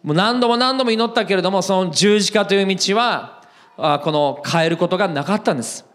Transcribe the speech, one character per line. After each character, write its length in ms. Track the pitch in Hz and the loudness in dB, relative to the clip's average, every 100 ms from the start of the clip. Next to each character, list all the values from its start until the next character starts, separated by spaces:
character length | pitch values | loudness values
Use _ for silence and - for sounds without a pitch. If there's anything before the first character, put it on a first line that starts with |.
も 100 | 147 | 0
う 40 | 156 | 0
何 220 | 208 247 | 2 2
度 100 | 240 | 2
も 80 | 233 | 2
何 220 | 254 262 | 0 0
度 60 | |
も 80 | 247 | 0
祈 180 | 220 233 | 0 0
っ 20 | |
た 140 | 226 180 | -2 0
け 80 | |
れ 80 | 190 | 0
ど 80 | 180 | 2
も、 100 | 196 | 0
そ 240 | - 190 | 0 0
の 60 | 185 | 0
十 300 | 139 202 208 | 2 2 2
字 120 | 196 | 2
架 140 | 214 202 | 0 2
と 80 | |
い 80 | 196 | 0
う 40 | 196 | 0
道 300 | 185 - 208 | -2 0 0
は、 460 | 240 180 - - - - - - | 0 -4 -8 -20 -20 -20 -20 -4
あ、 220 | 156 143 | 0 0
こ 140 | 160 | 0
の 300 | 151 143 - - | 0 0 -2 -2
変 200 | 165 165 | 0 2
え 40 | |
る 60 | 165 | 0
こ 100 | 175 | 0
と 100 | 185 | 0
が 120 | 196 | 0
な 160 | 143 | -2
か 100 | 135 | -2
っ 80 | 208 | -2
た 120 | 220 | 0
ん 20 | 147 | -2
で 60 | |
す。 220 | 113 - - | -6 -12 -18